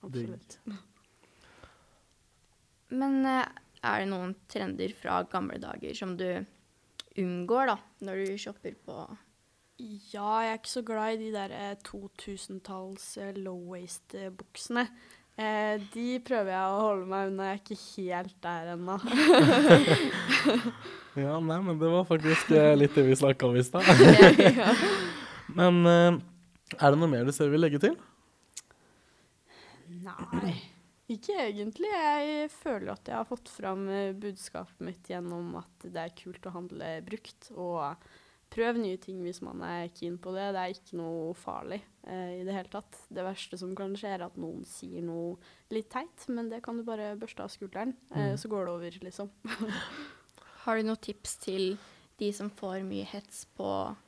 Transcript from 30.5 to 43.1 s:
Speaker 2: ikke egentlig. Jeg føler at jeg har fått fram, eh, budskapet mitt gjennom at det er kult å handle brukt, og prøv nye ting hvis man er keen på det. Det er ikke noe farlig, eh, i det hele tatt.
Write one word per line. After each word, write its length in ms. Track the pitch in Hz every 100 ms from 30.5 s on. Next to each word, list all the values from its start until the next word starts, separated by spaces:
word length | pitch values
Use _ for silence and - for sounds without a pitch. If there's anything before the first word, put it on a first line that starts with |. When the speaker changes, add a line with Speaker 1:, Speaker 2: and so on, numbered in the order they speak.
| 131 - - _ _ _
Speaker 2:
ikke 280 | 220 - 403
egentlig. 540 | 247 208 208 214 392
Jeg 580 | 403 311 294 294 302 302
føler 440 | - 330 220 190
at 100 | 202 -
jeg 80 | 233
har 100 | 226
fått 220 | 247 -
fram, 360 | - 202 190 196
eh, 240 | 196 196
budskapet 680 | 190 208 190 - - 175 _
mitt 300 | 170 175 -
gjennom 400 | 180 175 170 175 175
at 280 | 170 _
det 160 | 175 175
er 140 | 165 170
kult 300 | - 180 190
å 60 |
handle 400 | 175 180 - 156 160
brukt, 460 | 180 220 - - -
og 440 | 220 175 170 143 165 - - _ _ _
prøv 240 | - 233 233
nye 200 | 214 185
ting 240 | - 190
hvis 200 | 175 180
man 180 | - -
er 260 | 170 175 170
keen 280 | 175 170 175
på 140 | 175
det. 160 | 185 202
Det 80 | 190
er 120 | 185
ikke 220 | 185 _ 175
noe 380 | 165 165 160
farlig, 480 | 175 - - - 190 - _ -
eh, 340 | 185 180 180
i 40 |
det 120 | 180 196
hele 160 | 185
tatt. 240 | 202 - - -